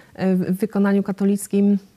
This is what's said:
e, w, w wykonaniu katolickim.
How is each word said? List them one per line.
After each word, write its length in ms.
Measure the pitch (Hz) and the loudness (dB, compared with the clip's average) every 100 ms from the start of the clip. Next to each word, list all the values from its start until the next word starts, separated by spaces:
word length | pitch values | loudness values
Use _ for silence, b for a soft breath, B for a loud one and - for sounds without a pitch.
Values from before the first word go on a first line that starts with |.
| B | B
e, 200 | - 190 185 | -6 0 0
w, 40 | |
w 180 | 180 185 | 0 -2
wykonaniu 440 | 214 196 202 196 | -2 0 0 0
katolickim. 760 | 196 190 196 202 - 202 202 202 - | -2 -2 0 -2 -2 0 2 0 -2